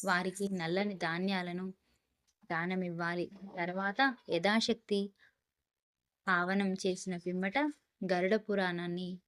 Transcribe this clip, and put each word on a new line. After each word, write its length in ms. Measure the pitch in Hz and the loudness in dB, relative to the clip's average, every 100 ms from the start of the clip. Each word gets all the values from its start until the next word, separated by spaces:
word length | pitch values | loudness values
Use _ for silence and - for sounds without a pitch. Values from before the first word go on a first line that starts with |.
వారికి 440 | 196 180 185 185 196 | 0 2 0 -2 -4
నల్లని 400 | 185 165 185 208 | -2 0 0 0
ధాన్యాలను 760 | 185 165 170 190 190 175 175 190 - _ _ _ _ _ _ | -2 -2 0 0 0 -2 -6 -8 -10 _ _ _ _ _ _
దానమివ్వాలి. 840 | - 165 175 185 180 170 170 175 170 - - - | -4 -2 0 -2 -2 -2 -2 -2 -4 -8 -12 -4
తర్వాత 600 | 175 185 196 202 269 240 - | -4 -2 0 2 2 2 -2
యథాశక్తి 840 | 170 196 220 233 220 - 202 202 - - _ _ _ _ _ _ _ _ _ - | 2 4 4 2 0 0 -2 -2 -8 -20 _ _ _ _ _ _ _ _ _ 0
పావనం 460 | 175 180 202 196 | 2 2 2 2
చేసిన 420 | 190 190 185 185 175 | 0 -2 -2 -4 -6
పిమ్మట 420 | 180 180 190 277 302 - _ - 190 | -4 -2 0 2 0 -2 _ -6 0
గరుడ 220 | 180 190 | 2 4
పురాణాన్ని 840 | 214 214 202 180 175 175 175 180 180 | 2 2 0 0 0 -2 -4 -4 -8